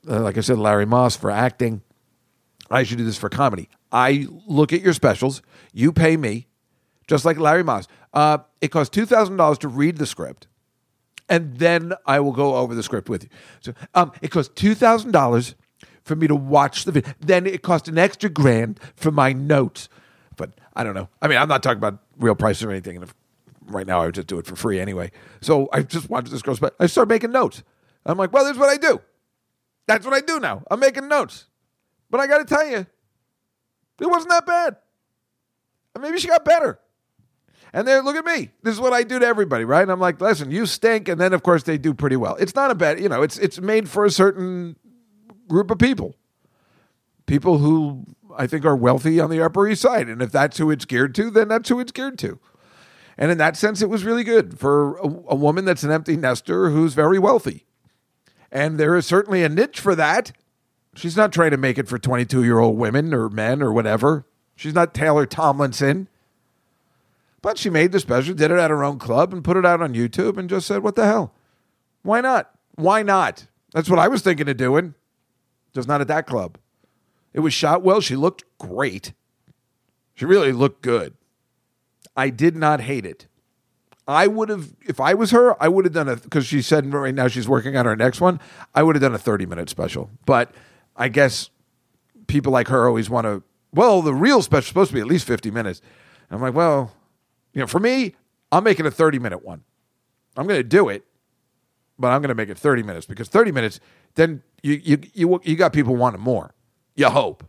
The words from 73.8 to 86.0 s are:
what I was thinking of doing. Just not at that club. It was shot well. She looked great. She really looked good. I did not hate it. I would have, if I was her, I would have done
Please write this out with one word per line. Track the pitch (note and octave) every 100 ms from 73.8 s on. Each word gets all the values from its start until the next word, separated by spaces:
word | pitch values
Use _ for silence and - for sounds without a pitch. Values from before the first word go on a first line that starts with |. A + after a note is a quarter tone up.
| D#3+
what | F3
I | F3+
was | A#3+
thinking | F#3+ D#3+ C#3+
of | B2+
doing. | B2+ C#3+ F3 C#3+ _ _ _ _ _ _ _
Just | C3+ A#2+
not | C#3+
at | C#3
that | D#3 D#3
club. | B2 F2+ - _ _ _ _ _ _ _ -
It |
was | D#3
shot | B2 D3+ F3
well. | F#3 G#3
She | F3 B2+
looked | D#3+ F#3+ - _
great. | - F#2+ C#3 F#2+ - - _ _ _ _ _ _ _ _ _
She | _
really | C#3 G3 C#3+
looked | B2 C#3 -
good. | B2+ A#2+ D2+ _ _ _ _ _ _ _ _ _ _ -
I | C3+
did | B2 D#3+ D#3+
not | D#3 D3+
hate | A#2 C#3
it. | F#2+ - _ _ _ _ _ _ _ _ -
I | D3 G3+
would | A3 A3
have, | G#3 D3 _ -
if | C#3
I | C3+
was | G3 A3+
her, | A#3+ B3 -
I | D#3
would | F#3+
have | F#3
done | D#3+